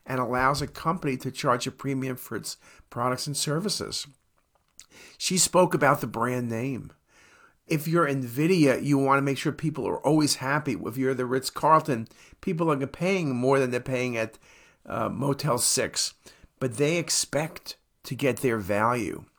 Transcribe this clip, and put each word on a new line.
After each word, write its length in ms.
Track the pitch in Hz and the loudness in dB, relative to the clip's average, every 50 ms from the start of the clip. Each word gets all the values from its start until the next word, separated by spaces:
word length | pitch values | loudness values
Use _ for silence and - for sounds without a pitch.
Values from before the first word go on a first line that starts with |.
| _ | _
and 140 | - 131 127 | -6 -4 -4
allows 420 | 127 113 123 123 131 135 143 139 | -2 -2 0 2 2 2 2 0
a 60 | 147 - | -2 -6
company 480 | - - - 165 170 180 - 147 131 | -8 -6 -4 -4 -4 -2 -2 -4 -4
to 160 | 123 - 135 | -4 -4 -8
charge 340 | 123 - - 147 120 123 - | -8 -2 0 0 0 0 0
a 60 | 131 | -4
premium 460 | - - - 139 139 135 131 131 127 127 | -8 -6 -6 -4 -4 -2 -4 -4 -6 -8
for 180 | - - 120 | -8 -8 -8
its 220 | 101 82 - - - _ - - - - _ | -8 -8 -10 -12 -12 _ -20 -20 -20 -20 _
products 380 | - 120 120 131 127 127 - 151 | -6 -2 -2 0 -2 -2 -4 -6
and 100 | 143 - | -4 -4
services. 680 | - 156 143 160 196 208 - - - 52 - - - 147 - _ _ _ _ _ _ _ _ _ _ _ _ - - _ - - - - - - | -2 -2 -2 -2 -2 -2 -4 -4 -4 -6 -6 -8 -8 -10 -14 _ _ _ _ _ _ _ _ _ _ _ _ -20 -20 _ -20 -20 -20 -20 -12 -8
She 200 | - - 185 185 | -4 -2 2 2
spoke 360 | - - - 180 180 170 175 | 2 4 6 4 4 4 4
about 280 | 151 147 135 139 139 | 4 4 4 4 4
the 60 | - 120 | 0 -4
brand 420 | 104 113 113 123 123 123 120 117 | -2 -2 -2 0 0 -2 -2 -2
name. 420 | 113 113 120 135 135 110 - - - _ _ _ _ _ _ _ - - - _ _ _ _ | -2 -2 -4 -4 -4 -6 -8 -12 -18 _ _ _ _ _ _ _ -20 -20 -20 _ _ _ _
If 220 | - 165 151 147 160 | -4 -2 -2 0 0
you're 180 | 160 170 165 | 2 2 2
nvidia, 800 | 139 139 139 127 120 117 131 151 170 190 180 151 135 127 - - | 2 2 -2 -4 -4 -2 0 2 4 6 6 6 6 6 4 2
you 140 | 139 143 139 | 2 4 4
wanna 240 | 135 135 139 139 | 4 4 4 4
make 160 | 139 139 139 127 | 4 2 0 0
sure 160 | - 156 131 | -2 -4 -4
people 340 | - - 156 147 - 113 95 | -2 -2 -4 -2 -2 -2 -4
are 180 | 87 - - | -4 0 2
always 300 | 135 151 156 151 139 - | 4 4 4 4 4 2
happy. 380 | - 131 131 139 151 151 147 113 | 0 -2 -2 -2 0 0 -2 -4
If 240 | 82 - - 117 135 | -4 -4 -6 -4 -2
you're 160 | 131 131 135 | 0 0 0
the 120 | 123 127 | 0 -2
Ritz-Carlton, 840 | 120 127 135 131 - - - - 147 160 156 156 160 135 113 113 - _ - - - - _ | -2 -2 -2 -2 -4 -4 0 4 6 6 6 6 2 -2 -4 -4 -8 _ -20 -20 -20 -20 _
people 280 | - 190 185 160 175 165 | -4 -4 -2 0 0 0
are 180 | 151 135 139 131 | 0 0 -2 -4
paying 460 | - - 165 185 196 185 170 143 127 | -6 -4 -2 0 0 0 0 0 0
more 240 | 120 123 131 139 135 | 0 2 4 4 4
than 140 | 131 123 | 4 2
they're 80 | 123 123 | 0 -4
paying 380 | 120 - 131 123 127 127 120 117 | -4 -4 -2 -2 -2 -2 -2 -2
at, 200 | 113 110 - - _ - - - - - _ _ _ | -4 -4 -6 -12 _ -20 -20 -20 -20 -20 _ _ _
uh, 220 | - - 113 113 107 | -8 -6 -4 -4 -4
Motel 520 | - 110 127 143 139 143 - 147 120 123 | -2 -2 -2 -2 -2 0 0 0 0 2
Six. 560 | - - - - 113 - - - - - - _ _ - - _ - _ _ _ | 2 2 2 0 0 -2 -2 -4 -4 -4 -6 _ _ -20 -20 _ -20 _ _ _
But 160 | 135 131 117 | -6 -4 -2
they 220 | 110 147 147 170 175 | 0 0 0 0 0
expect 800 | 160 - - - - - - 139 156 160 - - - - - - _ _ _ _ - | -2 0 0 -2 -2 -2 -2 -4 -4 -4 -8 -12 -16 -16 -16 -18 _ _ _ _ -12
to 120 | - 139 | -10 -6
get 260 | 117 139 135 120 - | -2 -2 -2 0 0
their 160 | - 131 113 113 | 0 0 0 0
value. 680 | 101 90 104 101 107 117 123 123 107 80 - - - - _ | -2 -2 0 2 2 2 2 0 -2 -4 -6 -8 -12 -18 _